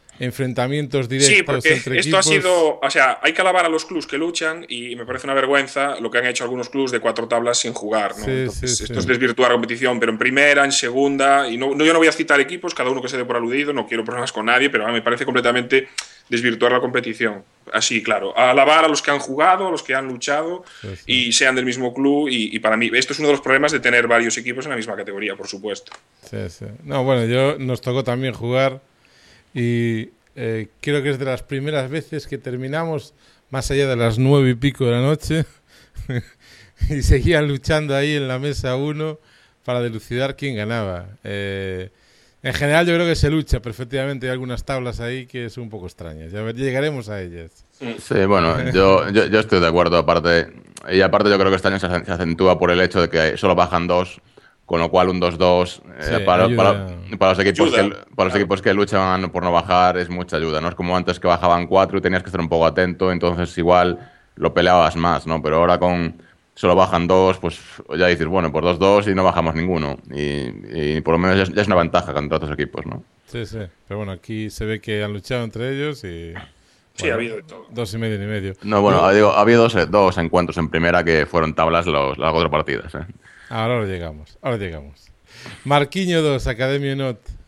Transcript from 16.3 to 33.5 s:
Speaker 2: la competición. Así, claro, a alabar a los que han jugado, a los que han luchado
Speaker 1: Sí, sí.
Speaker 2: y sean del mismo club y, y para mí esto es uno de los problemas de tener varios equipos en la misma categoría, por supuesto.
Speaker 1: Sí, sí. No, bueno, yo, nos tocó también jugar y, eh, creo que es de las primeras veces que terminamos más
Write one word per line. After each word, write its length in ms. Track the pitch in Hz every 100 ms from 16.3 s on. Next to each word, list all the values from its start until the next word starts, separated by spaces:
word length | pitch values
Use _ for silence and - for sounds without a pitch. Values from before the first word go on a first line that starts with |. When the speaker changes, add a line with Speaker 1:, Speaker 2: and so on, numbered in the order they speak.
| 120 123 107 123
Speaker 2:
la 60 | 123
competición. 640 | 123 123 113 107 113 101 - _ -
Así, 300 | 110 - 117
claro, 340 | 113 101 95 -
a 140 | 127
alabar 340 | 135 139 160 160
a 20 |
los 140 | 147
que 80 | -
han 80 | 143
jugado, 480 | 139 139 170 190 185
a 40 |
los 100 | 151
que 140 | - 135
han 120 | 135
luchado 560 | 123 147 147 165 180 - -
Speaker 1:
Sí, 60 | 101 92
sí. 60 | - 127 120
Speaker 2:
y 20 |
sean 240 | - 135 127
del 100 | 127
mismo 280 | 123 123 123
club 340 | 139 143 147
y, 260 | 120 107 113
y 40 |
para 180 | 110 110
mí 140 | 117
esto 200 | 120 -
es 60 | 143
uno 100 | 151
de 40 |
los 80 | 139
problemas 300 | 139 135 147
de 80 | 139
tener 280 | 123 120 117
varios 300 | 117 117 120
equipos 280 | 123 127 151
en 40 |
la 40 | 123
misma 180 | 110 101
categoría, 400 | 101 98 104 98
por 120 | 98
supuesto. 440 | 98 104 95 - - _ _ -
Speaker 1:
Sí, 80 | 107 95
sí. 160 | - 107 110
No, 200 | 156 139
bueno, 220 | 131 127 113
yo, 320 | 127 139 151
nos 240 | 127 120
tocó 220 | 127 127
también 300 | 127 123 131
jugar 480 | 101 120 127 135 131 _ _ _ _ _ _ _
y, 560 | 127 120 120 117 113 113 _ _ -
eh, 300 | 117 110 104 _
creo 240 | 147 143
que 60 | 139
es 100 | 131
de 60 | 135
las 180 | 127
primeras 460 | - 135 143 151 131
veces 360 | 156 - 151 -
que 100 | 135
terminamos 760 | 127 127 131 156 165 151 - _ _ _
más 200 | _